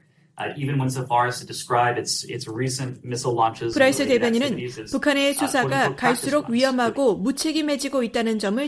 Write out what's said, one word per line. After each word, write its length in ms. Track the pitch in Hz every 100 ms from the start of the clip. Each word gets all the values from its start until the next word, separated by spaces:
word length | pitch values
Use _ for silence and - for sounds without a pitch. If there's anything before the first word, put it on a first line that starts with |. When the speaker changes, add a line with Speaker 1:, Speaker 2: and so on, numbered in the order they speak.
| _ _ _ -
Speaker 1:
uh, 180 | - 147
even 220 | 135 143
went 140 | 131
so 120 | 127
far 220 | 127 120 120
as 100 | -
to 60 | -
describe 540 | - - 120 120 -
its, 240 | - -
its 240 | - - 113
recent 560 | 110 131 127 127 -
missile 320 | 123 120 131 117
launches 400 | 113 - 117 294
and 0 |
Speaker 2:
프라이스 320 | 262 277 277
Speaker 1:
related 0 |
Speaker 2:
대변인은 380 | 240 233 226 277 160
Speaker 1:
activities 220 | 123 -
as, 100 | -
Speaker 2:
북한의 380 | 277 294 277 277
Speaker 1:
uh, 80 | 277
Speaker 2:
수사가 320 | 285 269 240
Speaker 1:
quote-unquote 280 | 269 214 -
practice 40 |
Speaker 2:
갈수록 480 | 240 247 269 202 196
Speaker 1:
runs. 60 |
Speaker 2:
위험하고 600 | 233 262 254 233 240 269 185
무책임해지고 880 | 220 277 320 311 302 285 277 277
있다는 340 | 233 247 226 220
점을 180 | 202 220